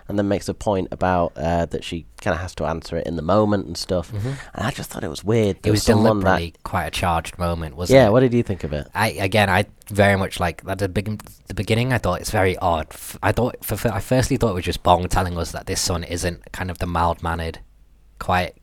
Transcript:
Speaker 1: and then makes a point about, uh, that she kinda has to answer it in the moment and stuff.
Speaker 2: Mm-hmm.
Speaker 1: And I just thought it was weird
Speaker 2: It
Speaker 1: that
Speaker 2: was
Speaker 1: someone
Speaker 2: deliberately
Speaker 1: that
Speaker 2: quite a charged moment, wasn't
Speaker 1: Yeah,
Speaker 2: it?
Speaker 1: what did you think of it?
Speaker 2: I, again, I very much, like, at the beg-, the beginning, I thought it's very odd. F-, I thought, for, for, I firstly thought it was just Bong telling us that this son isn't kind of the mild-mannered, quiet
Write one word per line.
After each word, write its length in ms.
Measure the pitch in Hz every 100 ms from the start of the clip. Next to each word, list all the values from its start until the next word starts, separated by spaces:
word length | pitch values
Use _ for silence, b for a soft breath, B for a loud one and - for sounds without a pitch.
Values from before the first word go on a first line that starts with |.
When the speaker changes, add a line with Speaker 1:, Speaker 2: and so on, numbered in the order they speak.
| B
Speaker 1:
and 120 | 101
then 100 | 101
makes 220 | 98 -
a 40 |
point 340 | 95 - 95 90
about, 420 | - 92 90 85
uh, 300 | - 78 85
that 180 | 82 -
she 220 | - 85 76 -
kinda 160 | 107 82
has 180 | 92 -
to 100 | 76
answer 320 | 82 - 82
it 80 | -
in 100 | 82
the 60 |
moment 440 | 78 101 104 104 -
and 80 | 87
stuff. 340 | - 92 85
Speaker 2:
Mm-hmm. 160 | 104 120 135 B
Speaker 1:
And 120 | - 110
I 40 |
just 200 | - -
thought 120 | -
it 60 | 92
was 160 | 71
weird 320 | 90 117 104 92
Speaker 2:
It 60 |
Speaker 1:
that 80 | 107
Speaker 2:
was 120 | 107
Speaker 1:
someone 380 | 107 107 110 104
Speaker 2:
deliberately 300 | 95 87 85
Speaker 1:
that 120 | -
Speaker 2:
quite 220 | - 95
a 60 | 80
charged 480 | - 92 82 - -
moment, 360 | 87 82 80
wasn't 220 | 78 87 135
Speaker 1:
Yeah, 120 | 113
Speaker 2:
it? 40 |
Speaker 1:
what 80 | 120
did 140 | 131
you 80 | 120
think 220 | 113 92
of 100 | 78
it? 120 | 73 71
Speaker 2:
I, 140 | - 110
again, 360 | 73 98 107 98
I 160 | 92 107 - -
very 280 | 101 101 98
much, 220 | 92 -
like, 220 | 92 90 90
at 100 | 95
the 120 | 98
beg-, 320 | 92 101 107 - - -
the 60 |
beginning, 400 | 92 101 110 127
I 20 | 123
thought 220 | 92 90
it's 100 | -
very 280 | 107 95 90
odd. 300 | 95 80 78
F-, 280 | - - -
I 100 | 98
thought, 320 | 107 120 -
for, 120 | - 104
for, 120 | 123
I 100 | 98
firstly 360 | - 127 123 127
thought 140 | 117
it 40 | 92
was 80 | 90
just 160 | 82
Bong 260 | - 87 87
telling 300 | - 92 87
us 140 | 87
that 120 | - -
this 120 | 95
son 240 | - 85
isn't 480 | 80 87 90 85 -
kind 180 | - 92
of 60 | 85
the 60 | 90
mild-mannered, 760 | 85 85 85 87 82 82 - - - - _ _ -
quiet 380 | - 90 90 -